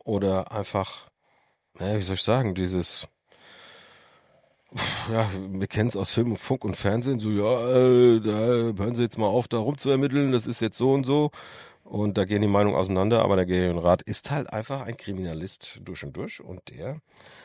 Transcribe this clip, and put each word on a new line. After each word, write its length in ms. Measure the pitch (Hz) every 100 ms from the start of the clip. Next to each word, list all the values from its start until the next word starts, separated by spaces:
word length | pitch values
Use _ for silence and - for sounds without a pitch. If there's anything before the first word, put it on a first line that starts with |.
oder 480 | - 104 98 95 -
einfach, 560 | 110 98 101 95 - - _ _ _ _ _ _
naja, 240 | - 92 107
wie 40 |
soll 120 | 90
ich 80 | 95
sagen, 320 | - 120 117
dieses, 540 | 90 90 92 85 - - _ _ _ - - - - - - _ _ _ _ _ _ _ 120 - - -
ja, 180 | 113 110 95 95
wir 180 | 95 101
kennen's 300 | - 113 101
aus 160 | 95
Film 180 | - 120
und 60 | 101
Funk 280 | - 131
und 120 | 104 92
Fernsehen, 420 | 101 110 123 127
so, 120 | 107
„Ja, 380 | 104 104 123 123
äh, 460 | 127 127 123 123 113
da 100 | 107
hören 640 | 107 113 120 117 101 101
Sie 80 | 117
jetzt 160 | 120 -
mal 80 | 104
auf, 220 | 113 117
da 80 | 117
rumzuermitteln, 760 | 110 143 131 135 139 135 139
das 160 | 127 110
ist 140 | 120
jetzt 160 | 113 -
so 160 | 127
und 120 | 139
so.“ 280 | 127 147 147 - - - - -
Und 340 | - 104 104 98
da 80 | 95
gehen 160 | 104
die 60 | 104
Meinungen 280 | 101 104 90
auseinander, 460 | 95 95 101 117
aber 140 | 113 98
der 100 | 90
Gerion 320 | 90 90 87
Rath 240 | 85 90
ist 280 | - 107 -
halt 220 | 143 -
einfach 300 | 113 110 139
ein 160 | 120 -
Kriminalist 800 | - 95 92 80 87 - - -
durch 240 | - 87
und 100 | 71 71
durch 220 | 156 -
und 280 | - 92 -
der 320 | - 90 151 - _ - -